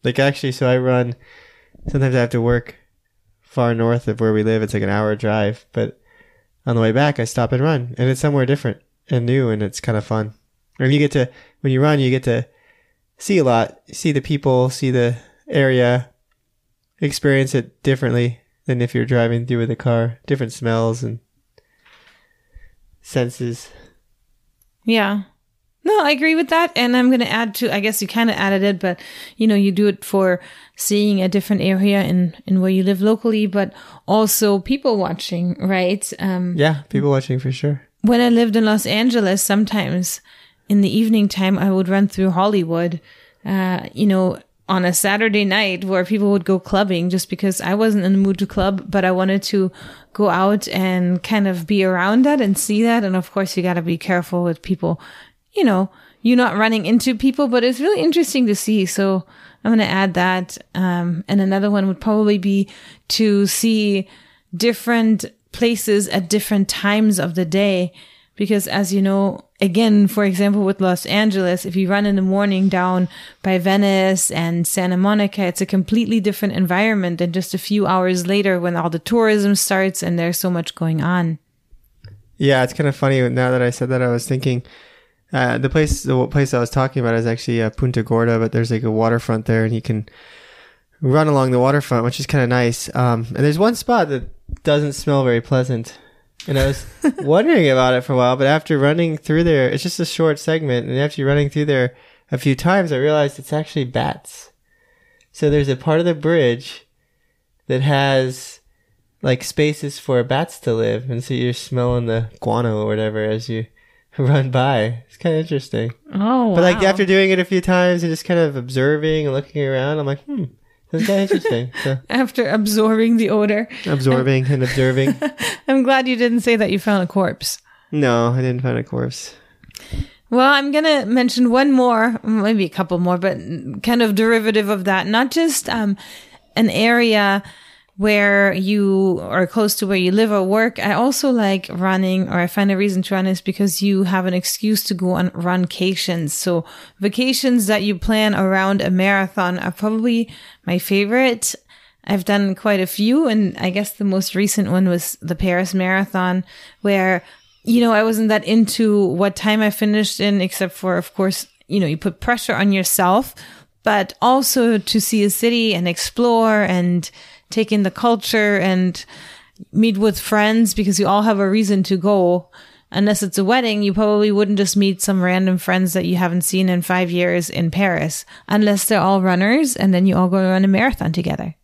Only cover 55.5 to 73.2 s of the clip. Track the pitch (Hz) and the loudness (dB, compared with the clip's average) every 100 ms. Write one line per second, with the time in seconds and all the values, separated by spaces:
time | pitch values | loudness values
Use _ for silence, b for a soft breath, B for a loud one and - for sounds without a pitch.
55.5 | - 285 185 190 b b b 226 247 247 | 0 2 2 -2 b b b 2 2 2
56.5 | 185 220 226 165 233 262 226 269 254 285 | 0 0 0 2 0 2 0 -2 0 0
57.5 | 240 240 240 320 415 330 339 330 269 240 | 2 0 0 -2 0 0 0 0 0 0
58.5 | 208 - 214 185 - 196 190 - B B | 0 0 0 0 0 0 -2 -4 B B
59.5 | B 214 226 208 190 196 175 185 185 180 | B 0 2 2 0 0 0 0 -2 -6
60.5 | - - 185 185 175 175 170 - 196 190 | -12 -10 -2 -2 0 -2 -4 0 0 2
61.5 | 190 202 202 190 185 220 214 208 208 196 | 0 0 0 0 -2 0 2 2 2 2
62.5 | 196 196 B B B _ - 220 202 202 | 0 -2 B B B _ 0 2 2 2
63.5 | - 226 220 208 196 190 b b b _ | 0 0 0 0 -2 -4 b b b _
64.5 | 170 226 226 - 233 226 214 - _ _ | -2 -2 -2 -2 2 2 0 -2 _ _
65.5 | - 233 226 - 208 196 196 175 214 - | -2 0 0 0 0 0 -4 0 -2 0
66.5 | 208 196 - 202 208 220 185 175 170 170 | 0 0 -2 0 2 2 2 -2 -2 -2
67.5 | 190 202 185 180 B B B B - 208 | 0 2 0 -2 B B B B -6 -2
68.5 | 208 - 196 185 196 196 196 196 - _ | 0 0 -2 0 0 2 2 0 -4 _
69.5 | _ 196 175 226 208 196 - 202 185 202 | _ 0 2 4 4 4 2 0 2 0
70.5 | 202 190 196 185 180 - 202 220 190 180 | 2 0 0 0 0 -2 0 0 0 0
71.5 | 185 202 180 185 202 208 202 190 196 202 | -2 -2 -2 0 0 2 2 2 0 0
72.5 | 190 190 180 180 185 180 B | 2 2 2 0 0 -2 B